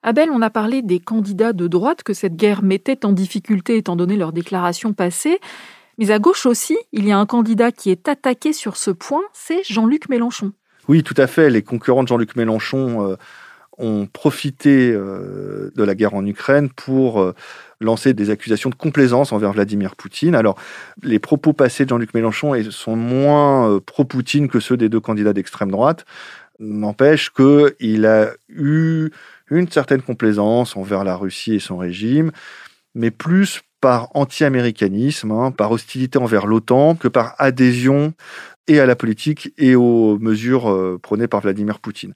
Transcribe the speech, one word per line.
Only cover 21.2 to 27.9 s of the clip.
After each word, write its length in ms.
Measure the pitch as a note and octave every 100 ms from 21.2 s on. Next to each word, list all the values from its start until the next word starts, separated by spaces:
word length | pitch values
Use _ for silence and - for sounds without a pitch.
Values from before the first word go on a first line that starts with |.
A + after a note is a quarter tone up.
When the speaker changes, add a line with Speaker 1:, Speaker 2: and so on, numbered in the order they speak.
| - D3 D#3+
Speaker 2:
passés 320 | D3 C3+ - C3
de 40 |
Jean-Luc 240 | B2 A2+
Mélenchon 400 | A#2 A2+ G#2+ D3+ C3 A2
sont 240 | - - A2+
moins, 760 | A#2 B2+ C#3 D3 C#3+ C3+ A2+
euh, 100 | G2+
pro-Poutine 680 | - - C3 C3 A#2+ C#3+ C#3+
que 100 | A#2+
ceux 180 | - B2+
des 120 | A2+
deux 100 | A2+
candidats 340 | A2 G#2+ G#2
d'extrême 380 | G2+ F#2+ - G2+
droite. 340 | G2 C3 E3 - - - - - _
N'empêche 720 | A2 G#2 G#2 G#2 C#3 D#3 -
qu'il 760 | - C3+ D3 D3 - A2+